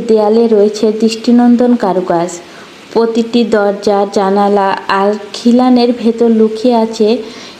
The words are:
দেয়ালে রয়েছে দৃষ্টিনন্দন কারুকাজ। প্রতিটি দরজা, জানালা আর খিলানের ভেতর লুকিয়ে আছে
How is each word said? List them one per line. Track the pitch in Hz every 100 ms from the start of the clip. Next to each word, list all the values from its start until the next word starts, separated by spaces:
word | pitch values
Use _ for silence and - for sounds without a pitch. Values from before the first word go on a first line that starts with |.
| -
দেয়ালে | 220 208 226 233
রয়েছে | 208 214 - 220 214
দৃষ্টিনন্দন | 226 - - 240 240 233 247 240
কারুকাজ। | 196 180 185 170 170 - - - - - -
প্রতিটি | 226 226 233 226 240 214
দরজা, | 214 202 202 220 196 202
জানালা | 208 196 202 202 202 196 196 -
আর | 196 202 208 -
খিলানের | - 240 240 254 247 240
ভেতর | 240 220 226 233
লুকিয়ে | 220 220 - 254 233
আছে | 220 226 214 254 - - - -